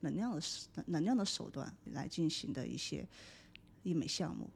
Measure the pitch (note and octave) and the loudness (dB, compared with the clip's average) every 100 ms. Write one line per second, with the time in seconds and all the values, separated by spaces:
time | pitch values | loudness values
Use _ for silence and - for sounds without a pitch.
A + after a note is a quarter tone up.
0 | C3+ D3+ A#3 D#3+ - - - - - E3 | -2 2 2 0 -2 -4 -6 -8 0 2
1 | F3+ B3+ G3+ - - C#3 - - - C#3 | 6 4 4 0 -2 -4 -6 -8 -8 -4
2 | - - D#3+ - - C3+ - B2+ - C#3+ | -4 2 2 2 -2 -2 -2 -2 -2 -4
3 | - - - - - - - - F#3 D3+ | -4 -10 -18 -18 -18 -20 -20 -6 2 2
4 | - - F3 - - | 2 0 0 -2 -6